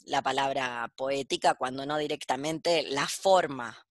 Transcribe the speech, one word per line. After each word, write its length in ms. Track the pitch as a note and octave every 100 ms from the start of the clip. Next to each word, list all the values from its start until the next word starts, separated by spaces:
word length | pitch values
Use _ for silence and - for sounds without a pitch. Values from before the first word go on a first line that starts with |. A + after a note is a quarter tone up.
la 180 | - C#3
palabra 720 | C3+ C3+ C#3 C#3 B2+ A#2+ A#2 -
poética 580 | C3+ C#3 C3+ F3 F3+
cuando 300 | D3+ B2+ C3
no 140 | C#3 D3+
directamente 840 | D3+ D3 - C3 D3 D#3+ E3+ E3+
la 240 | C#3 C#3 D3+
forma 680 | - G3 F#3 E3 C3+ A#2 - _